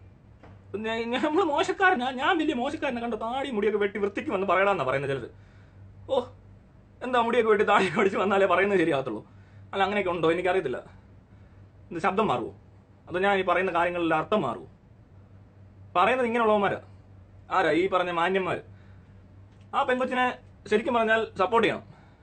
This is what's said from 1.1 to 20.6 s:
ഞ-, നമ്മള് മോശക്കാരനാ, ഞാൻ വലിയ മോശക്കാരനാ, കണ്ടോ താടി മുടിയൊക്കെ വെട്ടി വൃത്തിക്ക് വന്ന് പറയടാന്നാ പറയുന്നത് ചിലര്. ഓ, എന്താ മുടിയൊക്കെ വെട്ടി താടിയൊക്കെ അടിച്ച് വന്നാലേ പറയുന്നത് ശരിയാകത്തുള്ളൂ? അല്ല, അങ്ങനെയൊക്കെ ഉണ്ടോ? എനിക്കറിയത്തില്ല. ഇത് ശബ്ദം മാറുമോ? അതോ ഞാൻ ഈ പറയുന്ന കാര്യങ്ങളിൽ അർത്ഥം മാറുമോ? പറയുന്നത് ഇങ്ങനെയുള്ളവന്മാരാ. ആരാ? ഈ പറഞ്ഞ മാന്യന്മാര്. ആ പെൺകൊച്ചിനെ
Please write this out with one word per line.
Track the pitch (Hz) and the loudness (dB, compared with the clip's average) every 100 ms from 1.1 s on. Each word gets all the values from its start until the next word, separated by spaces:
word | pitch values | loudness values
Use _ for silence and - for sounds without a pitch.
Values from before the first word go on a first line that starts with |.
| 247 | -2
ഞ-, | 302 | 0
നമ്മള് | 311 349 | 0 0
മോശക്കാരനാ, | 294 370 - 370 262 254 | 0 -2 2 2 2 -2
ഞാൻ | 254 302 349 | -4 0 0
വലിയ | 302 | 0
മോശക്കാരനാ, | 247 269 311 285 240 | -2 -4 -4 -6 -6
കണ്ടോ | 233 214 | -6 -6
താടി | 226 262 277 | -6 -6 -6
മുടിയൊക്കെ | 214 214 208 | -2 0 0
വെട്ടി | 202 208 | -2 -2
വൃത്തിക്ക് | 202 247 214 | -4 -4 -4
വന്ന് | 196 190 | -2 0
പറയടാന്നാ | 180 202 185 127 | 2 2 2 0
പറയുന്നത് | 135 135 | -2 -2
ചിലര്. | 135 104 - - - - - - - - | -6 -8 -16 -20 -20 -20 -20 -20 -18 -4
ഓ, | 269 247 - - - - - - - | -4 -4 -8 -20 -20 -20 -20 -20 -12
എന്താ | 240 247 | -2 0
മുടിയൊക്കെ | 233 247 220 | 2 2 4
വെട്ടി | 208 202 | 4 4
താടിയൊക്കെ | 202 190 160 | 2 2 2
അടിച്ച് | 196 233 | 0 0
വന്നാലേ | 196 196 190 | 0 2 4
പറയുന്നത് | 175 202 190 | 4 4 2
ശരിയാകത്തുള്ളൂ? | 165 139 127 107 - - - - - | 2 0 -2 -8 -12 -20 -20 -20 -8
അല്ല, | 196 | -2
അങ്ങനെയൊക്കെ | 196 208 185 | 0 0 -2
ഉണ്ടോ? | 175 160 | 0 2
എനിക്കറിയത്തില്ല. | 175 180 185 147 120 - - - - - - - - - - - | 2 2 0 0 -6 -10 -20 -20 -20 -20 -20 -20 -20 -20 -20 -14
ഇത് | 170 | -4
ശബ്ദം | 196 190 202 | -2 0 0
മാറുമോ? | 120 110 - - - - - - | 0 -4 -12 -20 -20 -20 -20 -8
അതോ | 175 | -2
ഞാൻ | 202 196 | 2 2
ഈ | |
പറയുന്ന | 185 175 190 | 2 0 0
കാര്യങ്ങളിൽ | 170 175 175 165 | 0 0 0 0
അർത്ഥം | 160 156 214 | 0 0 0
മാറുമോ? | 135 98 - - - - - - - - - - - - - 175 | -2 -6 -12 -20 -20 -20 -20 -20 -20 -20 -20 -20 -20 -20 -6 0
പറയുന്നത് | 202 254 240 | 2 2 0
ഇങ്ങനെയുള്ളവന്മാരാ. | 240 220 214 190 110 - - - - - - - | 0 2 2 0 -4 -10 -20 -20 -20 -20 -20 -4
ആരാ? | 170 165 | 0 2
ഈ | 156 190 | 2 2
പറഞ്ഞ | 185 180 | 0 -2
മാന്യന്മാര്. | 170 175 190 180 131 - - - - - - - - - - - 240 | -2 0 0 -2 -6 -10 -20 -20 -20 -20 -20 -20 -20 -20 -20 -8 -2
ആ | |
പെൺകൊച്ചിനെ | 269 254 254 254 247 - - - | 0 0 0 0 0 -2 -12 -20